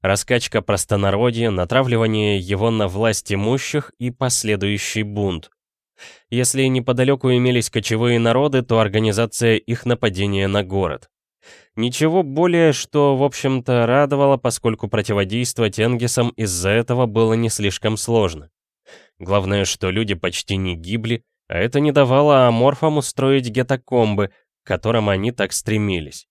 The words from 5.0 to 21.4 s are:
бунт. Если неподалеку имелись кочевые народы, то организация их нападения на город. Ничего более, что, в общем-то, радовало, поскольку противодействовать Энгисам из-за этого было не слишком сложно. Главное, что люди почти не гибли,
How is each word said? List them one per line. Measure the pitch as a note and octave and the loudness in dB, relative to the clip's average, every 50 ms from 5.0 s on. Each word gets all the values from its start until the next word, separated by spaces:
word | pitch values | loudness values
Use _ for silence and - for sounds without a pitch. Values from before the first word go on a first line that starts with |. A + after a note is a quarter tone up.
бунт. | G#2+ G#2 G2+ G#2 G2+ G2 F2 D#2+ - _ _ _ _ _ _ _ _ _ _ _ - - - _ _ _ | -4 -4 -4 -2 -2 -2 -2 -4 -8 _ _ _ _ _ _ _ _ _ _ _ -20 -20 -20 _ _ _
Если | A#2 A#2+ B2 - - C3+ C3 | -4 -2 -2 -2 0 0 0
неподалеку | C3 C3 C3 A#2+ C3 B2 A#2+ B2+ C3 C#3 C3 - B2+ | 0 0 0 0 -2 0 2 2 2 2 2 2 2
имелись | B2 B2 B2 B2+ B2 A#2+ A2 - | 2 4 2 2 2 2 0 0
кочевые | - A#2 G#2 - A2 A2 A#2+ A#2+ A#2+ A#2 | -4 -4 -2 -2 -2 0 2 2 2 2
народы, | A#2 A#2 A#2 B2+ C#3+ D3+ C3+ C3 | 2 2 2 2 2 2 0 0
то | A#2+ - A#2 A2+ | 0 2 2 2
организация | A2 G2+ G2 A2 A2 A2 G2+ G#2 A#2 G#2+ - - A#2+ A#2 A2 | 2 2 0 0 0 0 0 0 -2 -2 -2 0 2 2 2
их | G#2+ _ - A#2+ - - | 2 _ -4 -6 -6 -2
нападения | A#2+ A#2+ - - A2 F#2 F2+ G2+ G2+ G2+ G2 G2 G2 | -2 -2 0 0 -2 -2 -2 -2 -2 0 0 0 0
на | G2 G2+ | 0 -2
город. | G2 F2+ F#2+ G2 F#2 E2+ C#2 B1 - _ _ _ _ _ _ _ _ - - - _ _ _ | -2 -2 -2 -2 -2 -2 -4 -8 -12 _ _ _ _ _ _ _ _ -20 -20 -20 _ _ _
Ничего | - A2+ B2 B2+ - D3+ D#3 E3 F#3+ | -4 -4 -4 -2 0 0 2 2 0
более, | F3 C#3 C3+ D3+ F3 F3+ E3+ E3+ E3 D#3+ | 0 0 0 0 2 2 4 4 4 4
что, | C#3 - - - - D3 C#3+ C#3+ C#3 | 2 0 -6 -4 0 2 2 4 4
в | C3 | 2
общем-то, | C#3 C#3+ - - - C3+ C3 C3 B2 - B2 A#2+ A#2 | 0 0 -2 -2 -2 -2 -2 -2 0 0 2 2 2
радовало, | A#2 B2 C#3 D3 C#3 C#3+ C#3 C#3+ C#3 C#3 | 4 4 2 2 2 2 2 4 2 2
поскольку | B2+ - A#2+ A2 - - A#2 A2 - - G#2 | 2 0 -4 -4 -2 -2 -2 -2 -2 -6 -2
противодействовать | - A2 G2+ - G#2+ G2+ G2 F#2 G#2 A#2+ B2 A#2+ - - A#2 G#2 G2 - | -2 -2 0 0 0 0 0 0 -2 -4 -4 -4 -2 -2 -2 -2 0 0
Энгисам | A2 A#2 B2 A#2 A#2+ A#2 - B2+ A#2 A#2+ | 0 0 0 0 -2 -2 0 0 -2 -2
из-за | - - A2+ G2 F2 F2 F2+ F#2+ | -2 -4 -4 -4 -4 -2 0 2
этого | G#2 A2+ A#2 - B2 B2 B2+ | 2 2 2 0 0 0 0
было | A2+ G#2 A2+ A2+ A2 A2+ | 0 2 2 2 2 2
не | A2+ A#2 A2+ | 2 0 -2
слишком | - - G#2 G2 F#2 - - A2 A2 | -2 -2 -2 -2 -2 -2 -2 -2 -2
сложно. | G#2 - - A#2 A2+ G#2 F2 E2 D2+ D2 _ _ _ _ _ _ _ _ _ - - _ _ _ _ | -2 -2 0 2 2 2 0 -2 -8 -18 _ _ _ _ _ _ _ _ _ -20 -20 _ _ _ _
Главное, | - F2 G2 G2+ F#2+ F#2+ G2+ G2+ G2 | -4 0 0 0 2 0 0 0 0
что | - - - - F#2 | -2 -4 -4 -4 -2
люди | F#2 G#2+ A2+ G2+ G2 | -2 -2 -2 -2 -4
почти | E2 - F2+ E2+ - - - G2+ | -4 -4 -6 -6 -6 -6 -4 -4
не | F#2+ F#2+ F#2 F2 | -2 -2 -4 -6
гибли, | E2 E2 F2 G#2+ A#2 A2 A2+ A#2+ A2+ _ _ _ _ | -6 -6 -6 -6 -6 -4 -4 -4 -6 _ _ _ _